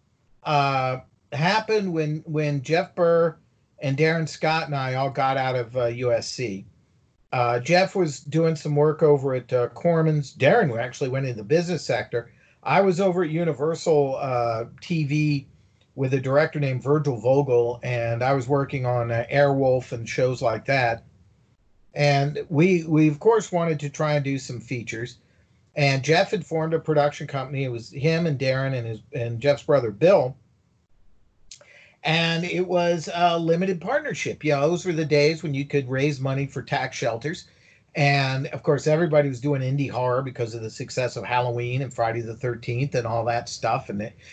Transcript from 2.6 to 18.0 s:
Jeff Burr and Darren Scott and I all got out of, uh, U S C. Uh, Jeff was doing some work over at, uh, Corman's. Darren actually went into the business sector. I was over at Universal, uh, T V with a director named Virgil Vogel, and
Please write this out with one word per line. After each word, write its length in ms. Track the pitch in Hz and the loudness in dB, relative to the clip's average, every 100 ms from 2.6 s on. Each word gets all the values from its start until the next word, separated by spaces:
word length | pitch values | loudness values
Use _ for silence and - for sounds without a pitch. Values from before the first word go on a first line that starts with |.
Jeff 320 | 131 156 - - | 0 0 0 0
Burr 420 | 170 170 165 160 _ _ _ _ | 2 4 2 -2 _ _ _ _
and 160 | 139 135 | -4 2
Darren 300 | 156 165 160 | 2 2 -2
Scott 380 | - 165 160 147 | -2 0 0 -2
and 100 | 143 | -4
I 200 | 131 131 | -2 -2
all 140 | 139 | -2
got 280 | 127 135 135 | 0 0 0
out 180 | 131 127 | 0 -2
of, 220 | 117 123 | -4 -2
uh, 80 | 117 | -2
U 260 | 117 123 | -2 0
S 160 | 117 - | 0 -2
C. 380 | - 117 98 - _ _ _ _ _ _ | -8 -6 -8 -12 _ _ _ _ _ _
Uh, 280 | 131 120 123 | -2 0 0
Jeff 360 | 123 175 190 202 | 2 2 4 0
was 240 | 170 139 | -2 -4
doing 380 | 147 156 165 160 | -4 0 0 0
some 180 | 156 147 | -2 2
work 260 | 151 151 | 2 4
over 340 | 160 147 135 127 | 4 4 2 -4
at, 180 | 127 | -2
uh, 160 | 127 120 | 0 0
Corman's. 680 | - 170 165 160 151 139 - | 0 0 2 2 2 -2 2
Darren 420 | 165 226 185 123 | 4 6 4 0
actually 300 | 127 - 135 | -6 -4 -4
went 160 | 131 135 | -2 -4
into 120 | 113 | -6
the 80 | 104 | 0
business 360 | 156 175 170 | 0 2 -4
sector. 480 | - 123 - 120 - _ _ _ | -2 -2 -2 -6 -6 _ _ _
I 200 | - 160 | 0 2
was 180 | 196 170 | 4 4
over 240 | 196 175 | 2 2
at 60 | 165 | -2
Universal, 880 | 156 170 123 151 160 - 151 139 131 | 0 -2 0 -2 -2 2 2 2 -2
uh, 460 | 139 123 117 113 117 - | -2 -2 0 -2 -6 -12
T 240 | - 165 143 | -6 -2 0
V 420 | 151 151 147 - - _ _ _ - | 0 0 -2 -4 -20 _ _ _ -6
with 180 | 131 | -2
a 60 | 135 | -2
director 400 | 131 139 156 156 | 2 2 2 0
named 240 | 143 127 | -2 -2
Virgil 340 | 127 151 147 120 | 0 0 0 -2
Vogel, 600 | 113 135 139 120 120 120 | 2 2 4 2 2 -2
and 400 | 123 120 | -6 -4